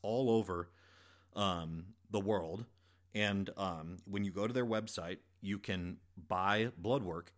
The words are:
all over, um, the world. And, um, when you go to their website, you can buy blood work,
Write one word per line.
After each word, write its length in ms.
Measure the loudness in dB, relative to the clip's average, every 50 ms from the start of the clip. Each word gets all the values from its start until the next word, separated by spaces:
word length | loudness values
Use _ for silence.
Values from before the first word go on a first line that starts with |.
all 300 | -4 -2 0 2 4 6
over, 400 | 6 6 4 4 0 -2 -4 -6 -10 -20 -20 -20 -20 -20 -20 -20 -20 -20 -20 _ -2
um, 480 | 0 2 2 2 0 -2 -4 -6 -8 -8 -10 -16 _ _ -4
the 80 | -2 0
world. 460 | 2 2 2 2 0 -2 -6 -6 -8 -10 _ _ _ _ _ _ _ _ 0
And, 360 | 2 2 4 4 2 0 -2 -2 -2
um, 400 | -2 -2 -2 -4 -6 -10 -10 -12 -10
when 180 | -6 -4 -2 -2
you 60 | -2
go 160 | -2 -2 -2
to 80 | 0 2
their 100 | 0 2
website, 540 | 2 2 0 0 -2 -6 -6 -6 -6 -6 -8 -10 _ _ -10 -4
you 160 | -4 -4 -4
can 400 | -2 -2 -2 -2 -2 -4 -6 -8 -12 -20 -18
buy 560 | -12 -4 -2 0 2 4 4 4 4 2 0 -2 -4
blood 240 | 0 2 2 2 0
work, 300 | -2 -4 -6 -8 -10 -10